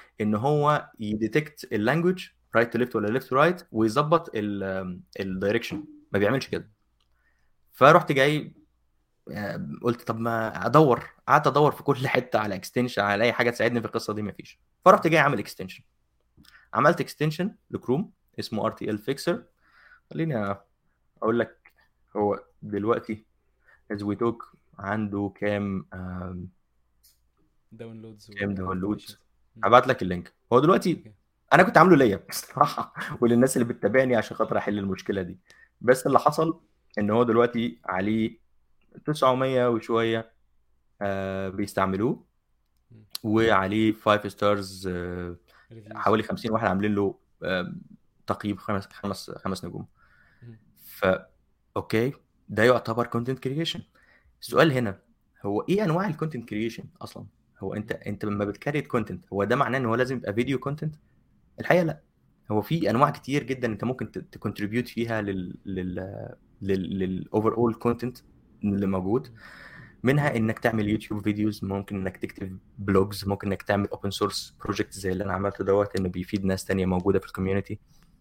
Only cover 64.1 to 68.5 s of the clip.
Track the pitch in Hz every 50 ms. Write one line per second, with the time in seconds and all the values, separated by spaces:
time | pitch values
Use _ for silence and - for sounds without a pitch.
64.1 | - - - - - - - 110 101 - 104 101 110 123 123 - - 117 120 117
65.1 | 113 110 104 101 98 92 90 90 - - - 98 95 92 92 90 90 92 92 98
66.1 | 101 107 110 - - - _ _ _ - 98 98 98 95 90 - 98 95 95 92
67.1 | 92 90 - - - 107 107 110 - 117 120 117 110 - - 120 117 - 120 123
68.1 | - - - _ _ _ _ _